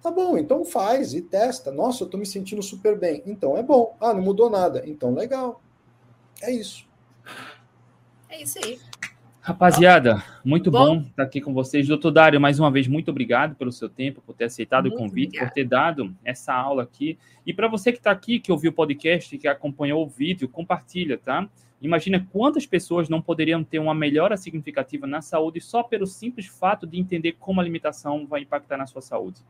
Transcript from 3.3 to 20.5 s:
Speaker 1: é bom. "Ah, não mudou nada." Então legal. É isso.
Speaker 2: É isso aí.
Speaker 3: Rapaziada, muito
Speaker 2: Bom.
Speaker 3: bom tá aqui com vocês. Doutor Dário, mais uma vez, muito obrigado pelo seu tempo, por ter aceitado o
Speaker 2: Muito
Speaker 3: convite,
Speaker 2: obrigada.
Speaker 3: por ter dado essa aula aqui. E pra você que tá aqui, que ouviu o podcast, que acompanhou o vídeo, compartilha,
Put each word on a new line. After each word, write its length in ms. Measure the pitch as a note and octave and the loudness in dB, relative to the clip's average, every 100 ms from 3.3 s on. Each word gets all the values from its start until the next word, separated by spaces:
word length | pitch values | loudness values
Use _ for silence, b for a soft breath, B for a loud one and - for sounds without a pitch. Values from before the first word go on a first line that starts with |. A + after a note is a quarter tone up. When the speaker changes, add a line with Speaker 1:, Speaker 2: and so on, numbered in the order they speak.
| G#3 - D#3 | -4 -2 -2
Speaker 1:
é 60 | |
bom. 340 | B3+ C4+ A3+ - | 4 4 4 0
"Ah, 140 | A3+ | -2
não 80 | G3+ | 0
mudou 280 | F#3 G3 A#3 | 0 4 4
nada." 340 | G3+ F3 C3 - | 4 0 -2 -8
Então 280 | D3+ B2 | -6 -4
legal. 480 | C3 A#3 C4 B3+ A#3 _ _ _ _ _ _ _ - | -2 -4 -4 -6 -10 _ _ _ _ _ _ _ -12
É 100 | - | -6
isso. 340 | B3 G#3 - _ _ _ _ - B B B _ _ _ _ _ _ _ | -6 -6 -16 _ _ _ _ -20 B B B _ _ _ _ _ _ _
Speaker 2:
É 120 | D#4+ | -14
isso 180 | D4 - | -12 -8
aí. 160 | G#3+ B3+ - - - _ _ _ | -8 -8 -16 -16 -16 _ _ _
Speaker 3:
Rapaziada, 800 | - F#3 F3+ E3+ F3 F3 B2 G#2 B B | -8 4 6 8 10 10 8 2 B B
muito 260 | B2+ D#3+ F3+ | 0 2 4
Speaker 2:
Bom. 300 | D3 - D#3+ | 6 6 4
Speaker 3:
bom 40 | C3 - | -2 -4
tá 80 | |
aqui 160 | C3+ C#3+ | -4 -4
com 140 | C#3+ | -4
vocês. 340 | C3 C3 D3 C#3 | -4 0 0 2
Doutor 240 | D3+ E3 | 2 6
Dário, 280 | D#3 D#3+ D3 | 8 8 8
mais 200 | C#3+ C#3+ | 4 4
uma 100 | D#3 | 4
vez, 160 | C3+ B2+ | 4 2
muito 240 | D3 E3 | 0 -2
obrigado 460 | C3+ A#2 A#2+ D#3 - | -4 0 0 0 -4
pelo 160 | B2 | -8
seu 160 | B2 A2 | -8 -12
tempo, 340 | - C3+ C3+ | -6 -8 -8
por 140 | - A2+ | -20 -8
ter 100 | A#2 | -8
aceitado 420 | - A2 C3 F#3 | -6 0 2 2
o 20 | |
Speaker 2:
Muito 120 | A3+ | -2
Speaker 3:
convite, 260 | G#2+ F#2+ F3+ | -6 -4 -4
Speaker 2:
obrigada. 200 | - B2+ | -4 -4
Speaker 3:
por 40 | |
ter 100 | - B2+ | -4 0
dado 480 | B2 D#3+ D3+ G2+ F#2 | 2 2 -2 -8 -8
essa 300 | B2 B2+ - | -10 -10 -4
aula 300 | B2+ C3 C#3 | -4 -2 -4
aqui. 340 | A#2+ _ D3 D#3+ b b - | -4 _ -8 -8 b b -10
E 80 | |
pra 160 | - A3+ | -4 -2
você 240 | A3 - | 0 -2
que 80 | A#3+ | 0
tá 100 | G#3+ | 0
aqui, 280 | G3 - A#3 | 0 0 -4
que 100 | - | 0
ouviu 200 | E3 D#3+ | 0 0
o 20 | |
podcast, 640 | D#3 D3+ C#3+ D#3+ E3+ - C#3+ | 0 0 0 0 0 -2 -4
que 100 | D3 | -2
acompanhou 580 | C#3+ D3 C#3 C#3+ D3+ D#3 | -2 -6 -4 -2 -2 -4
o 40 | |
vídeo, 400 | B2+ D3+ F#3 | -4 -4 -2
compartilha, 680 | B2+ | -6